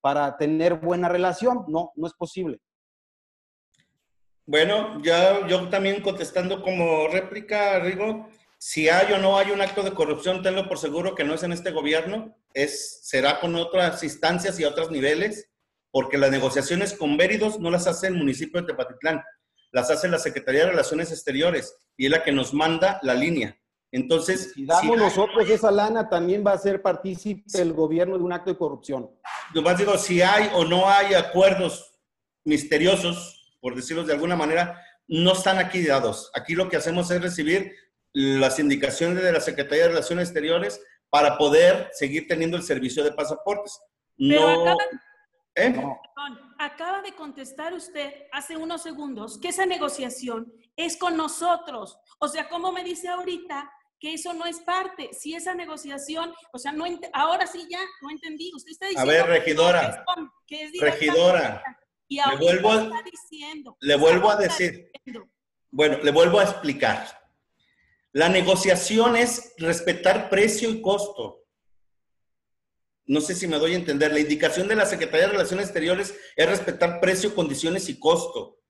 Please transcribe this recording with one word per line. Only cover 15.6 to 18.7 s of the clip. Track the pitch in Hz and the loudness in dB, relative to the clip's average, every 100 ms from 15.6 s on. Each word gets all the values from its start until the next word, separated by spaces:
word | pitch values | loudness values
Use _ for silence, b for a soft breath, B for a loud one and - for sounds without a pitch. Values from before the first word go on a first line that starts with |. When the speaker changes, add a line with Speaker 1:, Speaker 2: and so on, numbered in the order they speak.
| _ _ _ | _ _ _
Speaker 2:
porque | 135 131 143 | -2 0 4
las | 139 | 4
negociaciones | 135 131 139 131 175 196 - | 4 0 0 -2 -2 -2 -2
con | 151 147 | -2 2
Veridos | 185 214 214 214 | 2 2 -2 -2
no | 170 | -2
las | 175 180 | 0 0
hace | 165 190 | -2 -2
el | |
municipio | 180 143 127 151 175 | 0 -2 -2 -4 -6
de | |
Tepatitlán, | 175 | -6